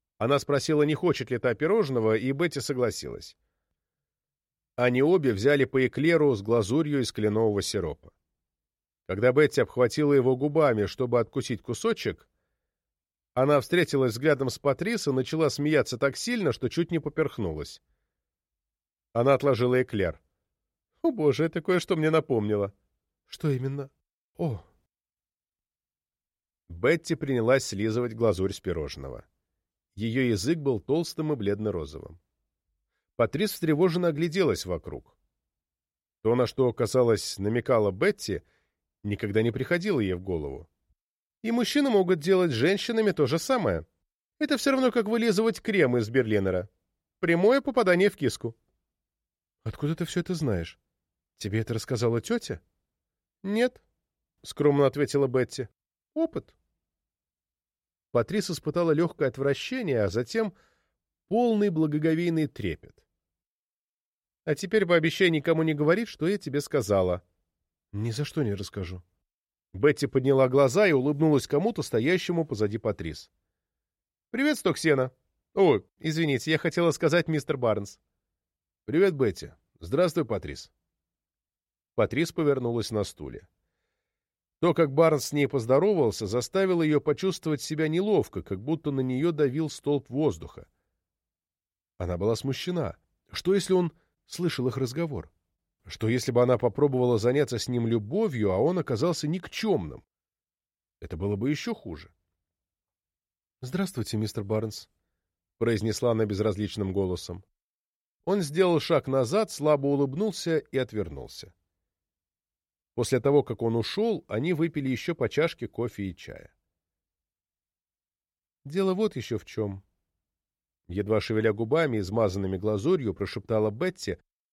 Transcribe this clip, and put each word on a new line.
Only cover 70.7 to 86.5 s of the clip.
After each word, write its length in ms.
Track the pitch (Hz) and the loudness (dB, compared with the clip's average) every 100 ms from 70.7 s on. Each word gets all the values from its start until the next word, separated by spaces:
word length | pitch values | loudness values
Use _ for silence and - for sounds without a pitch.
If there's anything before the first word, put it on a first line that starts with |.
| 151 208 | 4 4
и 60 | |
улыбнулась 560 | 139 135 143 160 143 - | 4 2 2 4 2 2
кому-то, 340 | 143 208 196 | 0 0 -2
стоящему 640 | - 117 131 180 - 170 151 | -2 0 2 0 0 -4 -2
позади 320 | 104 107 110 | -2 -2 -2
Патрис. 540 | 110 - 80 76 - _ _ _ _ _ _ _ _ _ _ | -4 -4 -6 -12 -16 _ _ _ _ _ _ _ _ _ _
«Привет, 300 | 233 294 294 | -2 0 2
Стоксена. 520 | 190 143 160 135 131 _ _ _ _ - | 0 2 2 2 2 _ _ _ _ 4
О, 240 | 185 107 - _ | 4 4 0 _
извините, 540 | 160 156 156 131 156 | -4 -2 0 0 0
я 80 | 160 | 0
хотела 320 | 170 170 170 | 0 2 0
сказать 360 | - 139 170 160 | 2 2 2 2
мистер 300 | 151 - 135 | -2 -2 -2
Барнс». 420 | 120 104 101 - _ _ _ _ _ _ _ _ - | 0 0 -4 -16 _ _ _ _ _ _ _ _ -4
«Привет, 300 | 147 196 147 | 2 2 2
Бетти. 360 | 117 - - - _ _ | 0 -2 -10 -18 _ _
Здравствуй, 460 | 85 139 180 170 117 | -4 0 0 0 -4
Патрис». 460 | 104 73 67 - _ _ _ _ _ _ _ _ _ _ _ _ - | -4 -6 -14 -16 _ _ _ _ _ _ _ _ _ _ _ _ -2
Патрис 360 | 107 139 165 | 0 0 -4
повернулась 600 | - 151 131 120 117 101 | 0 2 2 0 -2 -2
на 120 | 107 | -2
стуле. 440 | 98 - 71 57 - _ _ _ _ _ _ _ _ _ _ - | -4 -6 -14 -14 -18 _ _ _ _ _ _ _ _ _ _ -2
То, 100 | 175 | 0
как 200 | 170 151 | 2 2
Барнс 320 | 139 160 151 - | 4 4 4 -2
с 80 | |
ней 160 | 147 139 | 0 0
поздоровался, 760 | 139 113 139 202 185 120 - 98 | 0 2 4 4 2 0 0 -2
заставило 560 | 120 - | -2 -2